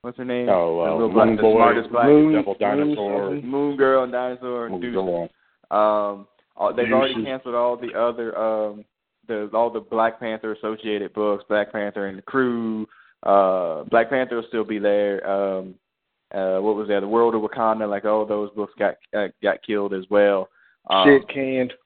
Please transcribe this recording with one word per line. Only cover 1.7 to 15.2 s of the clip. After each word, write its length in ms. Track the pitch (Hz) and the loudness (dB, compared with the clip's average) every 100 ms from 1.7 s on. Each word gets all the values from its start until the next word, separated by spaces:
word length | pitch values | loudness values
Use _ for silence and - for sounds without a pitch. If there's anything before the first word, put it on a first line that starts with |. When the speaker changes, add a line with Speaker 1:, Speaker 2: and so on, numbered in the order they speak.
| 113 110 | 4 -2
Speaker 1:
black. 160 | 117 120 | 2 6
Speaker 3:
Moon, 260 | 151 151 | 8 6
Speaker 2:
Devil 220 | 156 113 98 | 2 0 -2
Dinosaur. 680 | 104 139 147 139 101 101 98 | 0 0 0 -2 -2 -2 -4
Speaker 3:
Moon, 140 | 147 | -6
Speaker 1:
Moon 320 | 123 139 143 139 | -4 -2 -2 2
Girl 280 | 135 135 | 4 4
and 80 | 127 | 0
Dinosaur. 560 | 123 127 123 127 123 117 | -4 -6 -8 -8 -8 -8
Speaker 2:
Moon 100 | 95 | -8
Speaker 1:
Deuces. 140 | 85 | -4
Speaker 2:
Girl. 340 | 92 95 87 85 _ _ _ _ | -4 -2 -4 -6 _ _ _ _
Speaker 1:
Um, 540 | 104 107 107 104 101 101 _ _ - | 2 2 2 -2 -6 -16 _ _ -4
uh, 140 | 101 | -2
they've 220 | 113 117 | 0 0
already 220 | 131 135 | 2 0
Speaker 2:
Deuces. 120 | 123 107 | -2 -6
Speaker 1:
canceled 280 | 131 127 120 | -8 -6 -2
all 200 | 120 120 | -2 -2
the 160 | 120 107 | -8 -2
other, 400 | 120 120 117 - | -2 -2 -8 -4
um, 460 | 110 110 107 104 104 _ _ _ - | -2 -2 -4 -8 -20 _ _ _ -10
the, 240 | 110 104 | -8 -4
all 160 | 110 117 | 0 0
the 120 | 117 | -2
Black 400 | 107 113 113 113 | -6 0 0 0
Panther 320 | 120 110 110 | -8 -8 -8
associated 600 | 107 107 110 113 104 95 | -8 -8 -8 -6 -6 -6
books, 300 | - 104 101 - | -4 -2 -2 0
Black 240 | 104 101 | -2 0
Panther 340 | 110 101 101 98 | -4 -6 -6 -8
and 120 | 95 | -10
the 40 | |
Crew, 640 | - 135 127 117 113 110 107 _ _ _ | -6 -2 0 -2 -4 -6 -8 _ _ _
uh, 580 | - 98 95 92 87 78 | 2 4 4 0 -2 -6
Black 240 | 73 117 117 | 0 0 2
Panther 260 | 135 127 120 | -2 -2 -6
will 80 | 113 | -6
still 180 | 117 | -6
be 140 | 104 107 | -4 -2
there. 500 | 101 101 101 98 | 0 2 0 -2